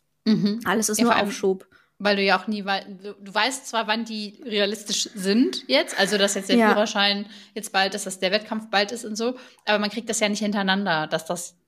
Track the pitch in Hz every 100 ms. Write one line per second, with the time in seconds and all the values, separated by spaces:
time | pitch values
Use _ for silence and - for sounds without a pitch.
0 | _ _ 220 196 202 220 - - 214 214
1 | 233 - 208 - 196 190 - _ _ -
2 | 202 202 196 190 208 208 196 196 202 185
3 | 202 - 196 196 233 262 - 226 208 220
4 | 220 214 208 - 254 202 202 220 - 202
5 | - 208 190 214 339 - - 262 349 -
6 | 190 208 196 196 190 240 214 202 220 214
7 | 202 202 208 - - 220 208 190 196 208
8 | 190 190 185 208 - 220 - 196 208 233
9 | 220 214 233 254 - _ - 208 208 226
10 | - 214 208 208 208 208 190 196 196 160
11 | 156 160 - 175 - _